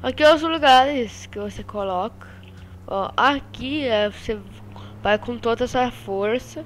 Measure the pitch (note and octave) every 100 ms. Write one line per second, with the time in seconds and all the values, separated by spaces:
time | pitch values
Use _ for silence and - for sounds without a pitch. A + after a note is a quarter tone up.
0 | B3+ B3+ D4+ D#4 E4 D#4+ D4 B3+ C4+ D4
1 | A3 - - G#3 G#3 - - G#2 G2 F2+
2 | G2 - - - - - - - - G3
3 | F#3+ - B3 C#4+ - - B3+ D4+ C4+ G#3+
4 | G#3 G3+ - G#3+ - - - - - -
5 | G3 G#3 G#3 A#3+ A#3 A3+ B3 C4 B3 -
6 | - G3 G#3 A#3+ - -